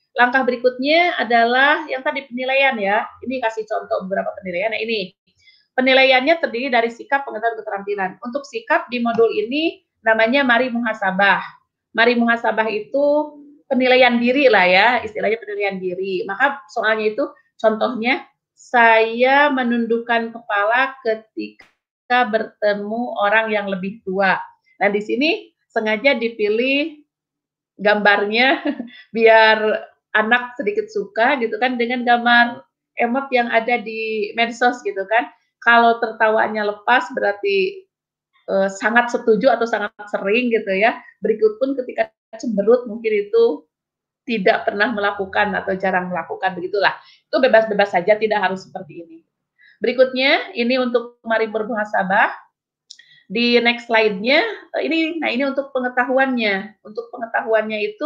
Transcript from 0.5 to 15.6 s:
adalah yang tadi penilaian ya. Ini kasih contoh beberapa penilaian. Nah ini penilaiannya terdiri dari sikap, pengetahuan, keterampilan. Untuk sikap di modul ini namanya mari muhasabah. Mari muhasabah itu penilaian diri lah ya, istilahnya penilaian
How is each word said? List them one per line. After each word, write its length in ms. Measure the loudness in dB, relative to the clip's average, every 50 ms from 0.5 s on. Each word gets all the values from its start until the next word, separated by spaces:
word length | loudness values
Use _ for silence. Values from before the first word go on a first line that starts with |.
| 0 0 0 -2 -2 -2 0 2 4 4 4 2 0 -2
adalah 720 | -2 2 2 4 4 4 4 4 4 4 2 2 -2 -6
yang 160 | -6 -4 -4
tadi 160 | -4 -4 -6 -8 -10
penilaian 480 | -8 -6 -4 0 2 2 2 2 2 0
ya. 240 | 0 0 0 0 -2 -4 -10 -14
Ini 240 | -10 -8 -6 -4 -4
kasih 240 | -4 -4 -4 -8
contoh 400 | -6 -6 -6 -4 -4 -6 -6 -4
beberapa 240 | -4 -4 -4 -4 -4 -8 -10
penilaian. 320 | -10 -8 -6 -4 -4 -4
Nah 80 | -4 -4
ini 320 | -4 -4 -4 -4 -4 -6 _ _ _ _ _ _ _ _ _ _ _ _ -4
penilaiannya 640 | -2 2 4 4 4 6 6 4 4 4 2 0 0
terdiri 320 | 0 -4 -4 -4 -4 -2
dari 240 | 0 0 0 0 -4
sikap, 320 | -8 -8 -4 -4 -4 -4
pengetahuan, 320 | -4 -8 -4 -4 -4 -4 -6
keterampilan. 520 | -10 -10 -10 -8 -6 -6 -6 -4 -6 -6 -8 -10 -12
Untuk 240 | -10 -10 -10 -10
sikap 400 | -8 -12 -8 -4 -2 -2 -2 -2 -4 -6
di 100 | -4 -4
modul 320 | -2 0 2 2 2 2
ini 480 | -2 -4 -4 -2 -2 -2 -2 -4 -6 _ _ _ _ 0
namanya 400 | 0 2 2 2 2 2 2 2
mari 240 | 2 2 2 0 0
muhasabah. 720 | -2 -4 -4 -4 -4 -4 -4 -4 0 2 2 2 2 2 -2 -8 -16 _ _ _ _ _ _ _ -2
Mari 180 | 0 2 2 4
muhasabah 540 | 2 2 2 0 0 0 -2 0 0 -2 -2
itu 640 | -2 -6 -6 -4 -2 0 2 2 2 2 0 -4 -8 -18 -20 -20 -20 _ _
penilaian 540 | -4 -2 0 2 4 6 6 6 4 4 2 2
diri 240 | 2 2 4 4
lah 220 | 6 6 6 6 6
ya, 200 | 6 6 4 4 2 0 -2
istilahnya 380 | -6 -8 -4 -2 -2 -2 -4 -6
penilaian 400 | -10 -8 -4